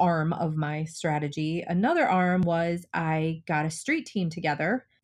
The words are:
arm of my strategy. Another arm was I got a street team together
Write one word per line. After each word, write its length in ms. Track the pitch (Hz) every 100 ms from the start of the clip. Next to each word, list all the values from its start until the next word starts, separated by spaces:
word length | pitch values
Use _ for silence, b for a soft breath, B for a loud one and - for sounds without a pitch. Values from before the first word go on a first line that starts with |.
arm 320 | 180 165 156
of 240 | - 165 156
my 280 | 147 151
strategy. 800 | 160 - 165 151 147 143 156 170
Another 440 | - 175 226 349 294
arm 360 | 185 180 185
was 420 | 175 165 170 175 175
I 500 | 170 165 160 160 160 -
got 180 | 156
a 60 | 156
street 360 | 160 - 311 254
team 220 | 208 175
together 580 | - 156 147 156 254 - _